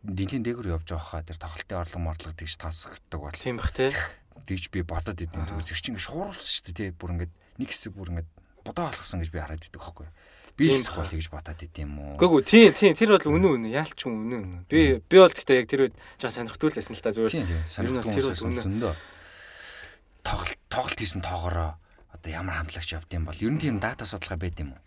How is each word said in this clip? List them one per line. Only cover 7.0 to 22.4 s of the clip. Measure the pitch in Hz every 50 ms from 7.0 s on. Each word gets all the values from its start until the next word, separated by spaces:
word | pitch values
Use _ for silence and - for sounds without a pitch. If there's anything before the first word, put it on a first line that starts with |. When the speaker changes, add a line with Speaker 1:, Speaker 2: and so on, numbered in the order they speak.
| - 90 90
Speaker 1:
ингээ | 85 87 85 - _ _ _ _
нэг | - 131 - -
хэсэг | - - 110 90
бүр | 95 95 85 87
ингээ | 85 80 - _ - _ _ _ _
бодоо | _ - - - 175 151 -
олгосон | - - - - 87 82
гэж | 80 78
би | 85
хараад | 76 73 80 85 -
идэв | - - -
байхгүй. | - - - - 80 - - _ _ _ - - - - -
Би | - 143 165
Speaker 2:
Тийм | 139 131 123
Speaker 1:
л | - - -
Speaker 2:
бах. | 78 80
Speaker 1:
тэгж | - 80 78 - -
бодоод | 76 - - 78 - -
идэв | - - -
юм | 76 73 -
уу? | 73 73 - - -
Speaker 2:
Үгүй, | 175 180
үгүй, | 165 139 -
тий, | - - 226 226 190 151
тий, | - 208 196 156
тэр | - 226 214 208
бол | 185 -
үнэн, | 151 147 165 185 185 143 120 113
үнэн. | 110 117
Яалч | 139 156 - - - -
хүн | 131 113 107
үнэн, | 107 117 123 117 101
үнэн. | 92 90 87 87 _
Би, | 143 160 160 143 131
Speaker 1:
Мм. | 113 - _
Speaker 2:
би | -
бол | 190 190 - -
гэхдээ | - - - 135
яг | 127 120
тэр | - - 135 135 123
үед | - - - - - _
жаа | - 123
сонирхтуулсан | 110 120 120 113 - - - 156 - 113 101 - 113
л | -
та | - 117
зүгээр. | 104 113 113 110 -
Speaker 1:
Тийм, | 98 90 85
тийм, | 82
Speaker 2:
Ер | 82 80 - - - - -
нь | 131
бол | 123 110
Speaker 1:
сонирхтун | 113 104
Speaker 2:
тэр | 98
Speaker 1:
хүмүүс | - - 92
Speaker 2:
бол | 82 - 92 82
үнэн. | - 117 98
Speaker 1:
зөндөө. | 98 110 120 98 80 - - - - - - - - - - - - - - - - - - - - _ _ _ _ _
Тоглолт, | _ - - - - - - _ _ _
тоглолт | - 123 127 131 - -
хийсэн | 110 101 - 98 87
тоогоороо | 82 87 87 82 87 82 85 82 78 78 - _ _ _ _ - _ -
одоо | 85 - 85
ямар | 76 82